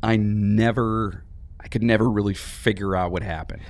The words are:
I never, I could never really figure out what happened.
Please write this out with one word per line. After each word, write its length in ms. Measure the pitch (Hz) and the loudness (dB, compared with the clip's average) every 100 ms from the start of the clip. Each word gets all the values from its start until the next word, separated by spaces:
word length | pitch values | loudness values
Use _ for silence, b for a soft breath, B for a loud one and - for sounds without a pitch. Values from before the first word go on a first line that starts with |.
I 120 | 110 113 | 2 2
never, 1080 | 104 107 101 107 113 117 117 110 107 90 - - - - | 2 2 4 4 4 2 0 0 -2 -6 -14 -18 -18 -18
I 80 | - | -6
could 120 | 117 | -2
never 260 | 117 110 117 | 2 4 4
really 280 | 104 101 98 | 2 0 -2
figure 600 | - - - 98 101 95 | -6 -2 -2 0 0 0
out 160 | 90 | 0
what 120 | 90 | -2
happened. 400 | 107 80 78 - B | -4 -6 -8 -12 B